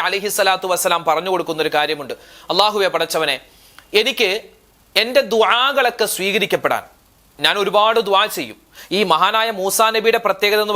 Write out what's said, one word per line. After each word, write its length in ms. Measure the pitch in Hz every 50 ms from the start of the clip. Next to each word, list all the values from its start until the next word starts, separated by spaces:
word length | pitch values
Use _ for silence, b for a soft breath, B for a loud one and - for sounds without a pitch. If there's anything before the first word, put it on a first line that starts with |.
| 170
അലൈഹി 240 | 180 185 202 190 214 -
സ്വലാത്തു 320 | - 202 190 190 180 - 185 180
വസ്സലാം 320 | 175 - 185 175 170 165 165
പറഞ്ഞു 200 | 156 156 175 190 185
കൊടുക്കുന്ന 280 | 175 165 151 165 156 156
ഒരു 60 | 151 151
കാര്യമുണ്ട്. 380 | 147 151 151 156 147 143 117 117 - B B B B B B 160
"അള്ളാഹുവെ 380 | 180 202 214 208 208 196 180 -
പടച്ചവനെ, 420 | 165 165 165 - 165 160 147 135 127 - B B B B B B B B B - 202 208
എനിക്ക് 280 | 254 262 - 240 185 185 220 - - - _ _ _ _ _ _ _ -
എൻ്റെ 260 | 190 220 233 254 285 262 208 208
ദുആകളൊക്കെ 720 | 220 220 185 214 240 254 277 277 269 262 240 240 - 220 190 -
സ്വീകരിക്കപ്പെടാൻ 680 | - 185 196 190 214 196 - - 160 - - 123 110 - - _ _ _ _ _ _ _ _ _ -
ഞാൻ 160 | 147 156 175 202 202
ഒരുപാട് 380 | 196 190 208 208 220 226 226 220 196
ദുആ 160 | 196 185 208 214 -
ചെയ്യും." 220 | 202 143 113 107 - _ _ B B B B 170 196
ഈ 20 | 214 185
മഹാനായ 380 | 160 156 180 196 214 220 220 226 220 190
മൂസാ 280 | 185 196 190 - 226 220 220
നബിയുടെ 260 | 220 208 226 226 233 -
പ്രത്യേകത 340 | 208 190 190 214 208 208 214 214
എന്ന് 100 | 208 208